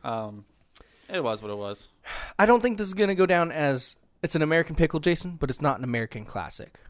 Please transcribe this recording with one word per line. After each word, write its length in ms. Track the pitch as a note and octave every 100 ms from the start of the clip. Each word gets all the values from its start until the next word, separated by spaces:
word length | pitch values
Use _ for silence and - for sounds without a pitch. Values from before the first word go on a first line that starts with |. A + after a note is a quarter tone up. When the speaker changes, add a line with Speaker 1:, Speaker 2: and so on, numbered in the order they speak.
Speaker 1:
Um, 400 | - A2+ G#2+ G#2 - _ _ - - _ -
it 140 | F#3+
was 180 | B2 G#2+
what 80 | G#2+
it 80 | G#2
was. 300 | G2+ G#2 - _ - - - -
Speaker 2:
I 80 | G#3+
don't 140 | A#3+
think 160 | B3 G#3+
this 100 | G3
is 40 |
gonna 220 | F#3+ G3+ F#3
go 100 | F#3
down 280 | F3 E3+
as, 420 | D#3 D3 B2+ - - _ _
it's 140 | E3 D#3+
an 60 |
American 340 | D#3 E3 D#3+ D#3+
pickle, 240 | D#3+ D#3+
Jason, 380 | F3 E3+ F3+ E3+
but 100 | C3
it's 120 | B2+
not 160 | D3 B2
an 80 | B2+
American 400 | A#2 A2 A2+ A2+
classic. 540 | G2 D#2+ - - -